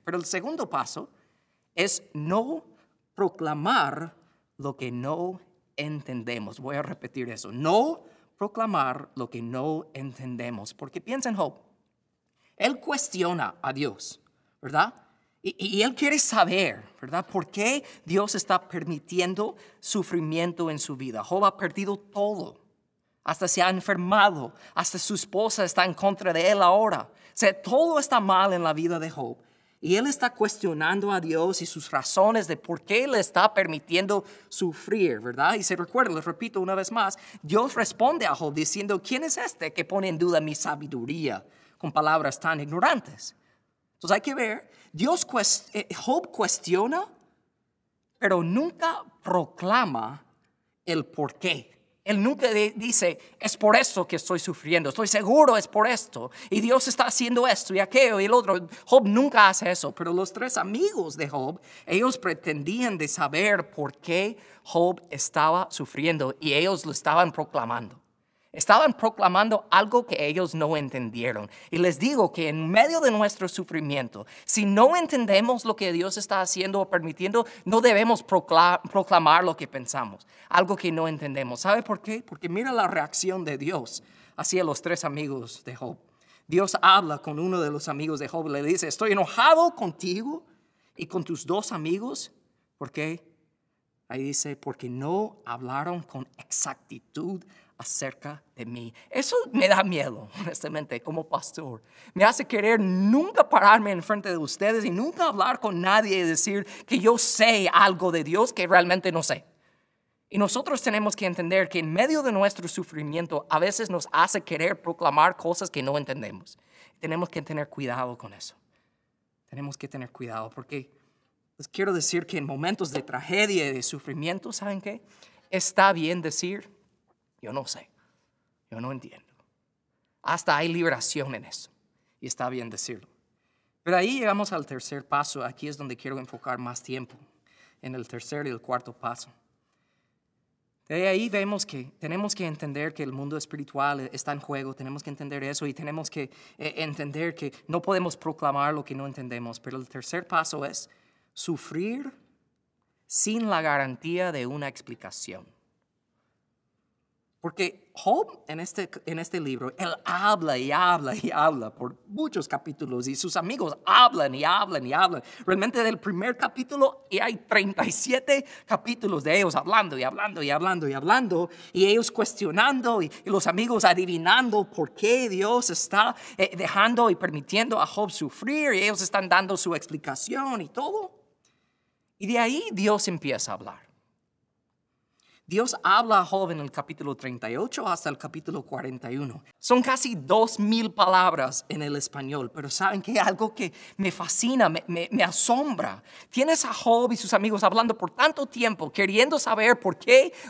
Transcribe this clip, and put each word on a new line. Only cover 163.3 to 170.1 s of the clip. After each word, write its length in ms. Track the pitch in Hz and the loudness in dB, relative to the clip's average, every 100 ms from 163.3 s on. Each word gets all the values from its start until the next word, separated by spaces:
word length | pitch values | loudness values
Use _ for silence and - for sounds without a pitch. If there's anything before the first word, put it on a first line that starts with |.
| 180 | -4
amigos 420 | 170 254 170 - - | -4 -4 -6 -4 2
hablan 480 | 240 247 170 139 | 6 6 6 0
y 120 | 131 151 | 0 0
hablan 420 | 196 202 156 127 | 2 0 -4 -2
y 60 | |
hablan. 280 | 151 185 160 - - 208 | 2 2 2 -10 -8 -2
Realmente 380 | 185 220 233 | 0 0 0
del 160 | 220 220 | 0 0
primer 380 | 208 175 226 240 | -4 -4 -4 -2
capítulo 680 | - - 254 285 269 - - | -4 -4 -8 2 2 0 -6
y 100 | 190 | -2
hay 160 | 226 226 | -2 -4
treinta 480 | - 214 196 196 | 0 2 2 -2
y 80 | - | -2
siete 540 | - - 254 262 277 277 - - | -2 -2 0 2 0 0 -12 -4
capítulos 600 | 220 233 233 202 160 147 | -4 -4 -4 -2 -2 2
de 100 | 185 | 4
ellos 200 | 190 139 | 4 2
hablando 420 | 165 214 185 135 | 2 4 4 0
y 60 | |
hablando 380 | 127 | -2